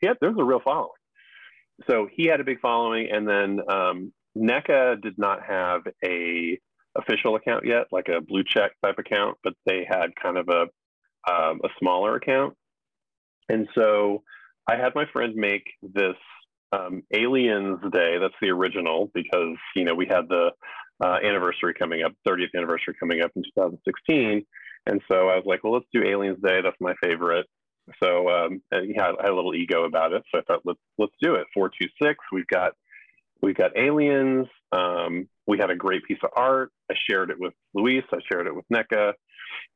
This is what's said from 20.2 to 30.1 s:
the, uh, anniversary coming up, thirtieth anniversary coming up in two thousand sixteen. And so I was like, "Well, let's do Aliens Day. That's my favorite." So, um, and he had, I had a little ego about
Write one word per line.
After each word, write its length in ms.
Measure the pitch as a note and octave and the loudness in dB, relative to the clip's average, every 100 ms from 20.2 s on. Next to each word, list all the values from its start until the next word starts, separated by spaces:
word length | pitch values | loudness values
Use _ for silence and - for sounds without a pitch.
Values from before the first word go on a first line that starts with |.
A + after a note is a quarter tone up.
| E2 | 2
the, 240 | F2+ E2+ - - - - - | 2 2 0 -14 -18 -14 -4
uh, 160 | F2+ F2+ | 0 2
anniversary 480 | G#2 G2+ F2+ - F2+ | 0 0 0 -2 -2
coming 300 | - E2+ E2 | -2 -2 -2
up, 100 | E2 - - | -2 -2 -2
thirtieth 280 | F#2 F2+ | -2 -2
anniversary 400 | F2+ E2+ E2 - E2+ | -4 -2 -2 -4 -6
coming 220 | E2+ E2 | -2 0
up 100 | E2+ | -2
in 100 | - | -4
two 60 | F2 - | -6 -2
thousand 220 | F#2 E2+ - | -2 -2 -6
sixteen. 580 | F#2 - D#3 A2 G#2 G#2 - - - - | -6 0 2 2 0 -4 -18 -20 -12 -4
And 160 | G2+ - | -4 2
so 200 | F#2 F#2 | 2 4
I 80 | F#2 | 2
was 80 | |
like, 180 | F2+ F2+ | 0 -2
"Well, 120 | A2 | 0
let's 100 | B2 - | -2 0
do 100 | A#2 | 0
Aliens 360 | G2 G2+ G2 F#2+ | 0 0 -2 0
Day. 200 | G2 F#2 | 2 2
That's 180 | F#2 - | 0 -2
my 140 | F2+ F2+ | -4 -2
favorite." 440 | F2+ E2+ F2 E2+ - _ _ _ - - | -2 0 0 0 -2 _ _ _ -14 -2
So, 280 | F#2 F2 F2+ | 2 2 2
um, 320 | F2 E2+ F#2 - | 2 0 -4 -4
and 140 | G2 F#2+ | -4 -2
he 80 | |
had, 160 | G#2 F#2 F2 | -2 0 0
I 40 | |
had 60 | G2 | 0
a 40 | |
little 200 | F#2 F2+ | 0 0
ego 300 | D#2+ E2+ F2 | -2 0 0
about 300 | E2 D#2+ E2 | 2 0 0